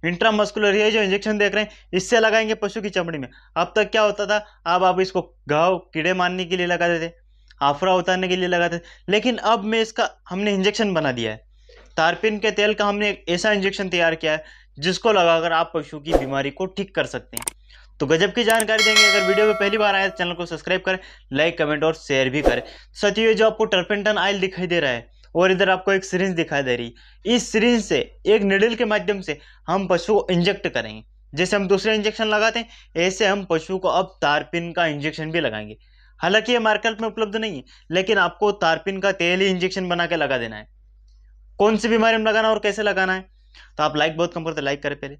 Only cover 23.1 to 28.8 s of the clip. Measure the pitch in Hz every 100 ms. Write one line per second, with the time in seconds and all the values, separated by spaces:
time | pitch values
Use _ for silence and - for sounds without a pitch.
23.1 | 202 226 214 220 220 220 190 175 208 208
24.1 | 214 185 202 185 180 180 175 143 120 -
25.1 | - - 165 185 185 190 185 190 196 190
26.1 | 185 190 175 202 143 135 120 120 - -
27.1 | - 190 240 - 220 226 240 208 151 -
28.1 | - - 214 202 196 220 233